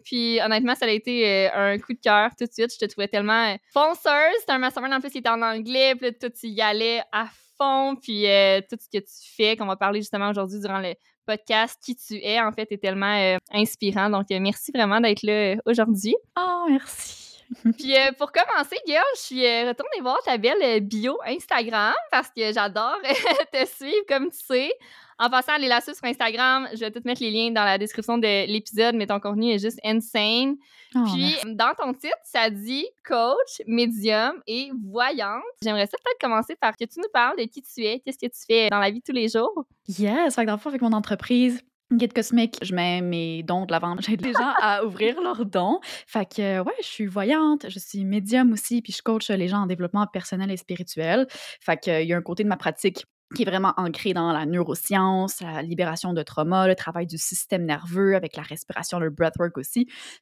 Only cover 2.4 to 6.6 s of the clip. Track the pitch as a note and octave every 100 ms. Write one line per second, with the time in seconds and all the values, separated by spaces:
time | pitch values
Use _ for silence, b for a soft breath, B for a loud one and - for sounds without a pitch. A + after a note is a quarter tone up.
2.4 | A#3+ - A#3 - G#3 - G3+ G#3 G#3 A3+
3.4 | A3 G3 - C#4+ D#4 E4+ D#4+ D4 D#4+ A4
4.4 | - C4 B3+ B3+ C4 C4+ C#4 B3+ A#3 A#3
5.4 | A3+ A3 A3 B3+ C4+ B3+ B3+ A#3+ B3 -
6.4 | A#3 G#3